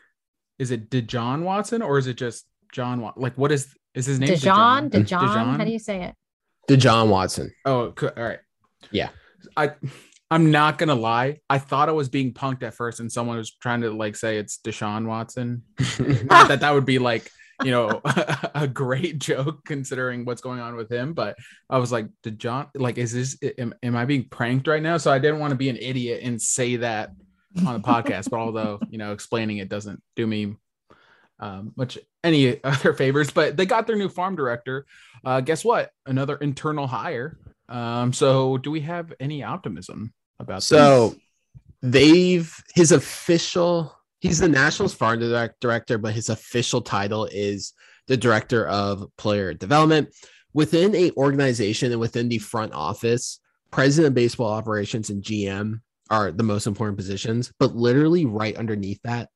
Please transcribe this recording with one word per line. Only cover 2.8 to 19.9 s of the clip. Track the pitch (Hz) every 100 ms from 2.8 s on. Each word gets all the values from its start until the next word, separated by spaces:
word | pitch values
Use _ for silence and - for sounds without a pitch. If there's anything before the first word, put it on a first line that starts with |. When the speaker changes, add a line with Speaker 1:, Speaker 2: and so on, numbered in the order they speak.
| 123 123
Speaker 1:
Wa-, | 110 -
like, | 127 127
what | 143
is, | 143 - _ _
is | 131 127
his | 135
name | 175
Speaker 2:
DeJohn? | 175 160 196 233 269 285
Speaker 1:
DeJohn? | - 208
Speaker 2:
DeJohn? | 180
How | 196 214 233 262
Speaker 1:
DeJohn? | 220
Speaker 2:
do |
you | 226
say | 214 190
it? | 180 - _ _ _ _ -
Speaker 3:
DeJohn | 135 120 113 110
Watson. | 95 92 - - - 135
Speaker 1:
Oh, | 127 104 -
co-, | 147 -
all |
right. | 113 - _ _ _ _ -
Speaker 3:
Yeah. | 101 - - _ _ - -
Speaker 1:
I, | 147 - 135 - - _ -
I'm | 160 156
not | 151 151 147
gonna | 160 127
lie. | 113 117 131 147 -
I | 139
thought | 139 135 156
I |
was | 156 135
being | 139 131
punked | - 135 127
at | 120
first | - 120 113
and | 117
someone | 123 120 117
was | 110
trying | - 127 120
to, | 117
like, | 107 107 104
say | 110 107
it's | 104 -
Deshaun | 110 - 107 107 113
Watson. | 113 117 - 120 120 -
Speaker 3:
<laughs> | - 123 -
Speaker 1:
Not | 131 127 113 - -
that | 135
that | 147
would | 143 127
be, | 127
like, | 123 113 - _ - -
you | 131
know, | 123 110 -
<laughs> | 147 156 156 139 - 147
a | 143
great | 123 127 131 170 143
joke | - 131 139 160 -
considering | 143 135